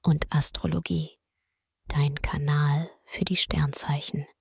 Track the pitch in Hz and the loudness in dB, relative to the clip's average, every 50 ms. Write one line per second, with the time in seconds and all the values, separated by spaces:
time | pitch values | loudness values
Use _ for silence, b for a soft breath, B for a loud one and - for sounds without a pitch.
0 | _ - 160 151 - - - 151 139 - - - - 160 156 170 170 - 175 165 | _ 4 4 4 2 0 0 0 0 0 -4 -4 -2 0 0 0 -2 -2 -2 -2
1 | 156 156 - _ _ _ _ _ _ _ _ _ _ _ _ _ _ - - 147 | -2 -4 -10 _ _ _ _ _ _ _ _ _ _ _ _ _ _ -4 0 2
2 | 143 147 139 143 - - - 151 143 143 147 147 147 147 143 147 165 - - _ | 2 2 0 -2 -4 -4 -2 -2 0 2 2 2 4 4 2 2 0 -4 -8 _
3 | _ - - - 185 - 185 - - - - 160 151 143 139 - - - 143 143 | _ -14 -4 -4 -2 -2 0 -2 -2 -2 0 0 0 0 0 -4 -2 -2 -2 -2
4 | - - - 143 143 - _ _ | -2 -6 -6 -6 -8 -8 _ _